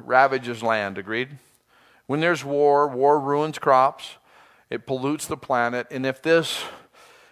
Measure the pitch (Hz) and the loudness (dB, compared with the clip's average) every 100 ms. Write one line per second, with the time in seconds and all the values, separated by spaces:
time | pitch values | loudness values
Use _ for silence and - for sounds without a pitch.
0 | 123 127 139 131 120 113 117 110 101 98 | 0 4 4 2 -4 -6 -2 -2 -2 -6
1 | 98 110 131 143 _ _ _ _ _ _ | -8 -6 -6 -12 _ _ _ _ _ _
2 | _ 143 165 160 139 143 147 143 147 127 | _ -2 0 -2 -2 2 4 4 2 2
3 | 139 151 139 147 151 147 - 131 135 - | 2 2 2 -2 -2 -2 2 4 4 0
4 | - - _ _ _ _ _ 117 - 131 | -16 -20 _ _ _ _ _ -12 -8 -6
5 | 135 156 - 151 - 127 120 123 120 139 | -4 -6 -8 -10 -4 -2 0 -4 -8 -6
6 | 131 131 160 165 156 - - - _ _ | -6 -4 2 2 2 -6 -12 -16 _ _
7 | - _ _ | -20 _ _